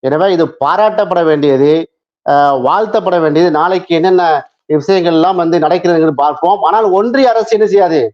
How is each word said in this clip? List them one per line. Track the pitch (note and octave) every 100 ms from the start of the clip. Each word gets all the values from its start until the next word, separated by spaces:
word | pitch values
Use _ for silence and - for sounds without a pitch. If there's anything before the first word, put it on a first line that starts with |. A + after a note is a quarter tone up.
எனவே | C3 D3+ F#3+
இது | F3 D#3 -
பாராட்டப்பட | C#3 F3+ G#3+ G#3+ G3 F3+
வேண்டியது, | E3 D3+ C#3+ C3+ C#3+ D#3 E3 _ _ _ -
அஹ், | C#3+ C#3+ C3+
வாழ்த்தப்பட | B2+ F3+ G#3+ A3 F#3 F3+
வேண்டியது. | D#3 D3+ F3
நாளைக்கு | D3+ E3+ F#3 F3+ E3
என்னென்ன | F3+ F#3 E3+ D3+ - _ _
விஷயங்கள் | D3+ C#3+ G3 E3+
எல்லாம் | E3 F3 F#3
வந்து | E3+ E3+
நடக்கிறதுங்கிறது | D#3 F3 F3+ E3+ D#3+ C#3
பார்ப்போம். | C#3+ C#3+ E3+ G3
ஆனால் | D#3+ G#3 G#3+
ஒன்றிய | F#3 A3+ B3+ C4
அரசு | A3+ A3
என்ன | A3 G#3
செய்யாது | G3 F3+ D#3+ A#2